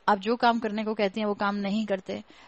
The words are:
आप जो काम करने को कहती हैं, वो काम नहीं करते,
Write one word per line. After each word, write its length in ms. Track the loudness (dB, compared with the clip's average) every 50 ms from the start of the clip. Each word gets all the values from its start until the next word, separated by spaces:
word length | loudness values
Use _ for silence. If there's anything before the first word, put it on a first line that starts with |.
| 2 2
आप 80 | 2
जो 180 | 2 2 -2 0
काम 240 | 4 4 4 4 2
करने 240 | 0 -2 -4 -2 -4
को 100 | -4 0
कहती 260 | 0 0 0 0 -2
हैं, 80 | -2
वो 60 | -2 0
काम 220 | 0 0 -2 0
नहीं 300 | -2 -2 -2 -2 -2 0
करते, 380 | 0 -2 -4 -4 -8 -10 -10 -10 -14 -20 -20 -20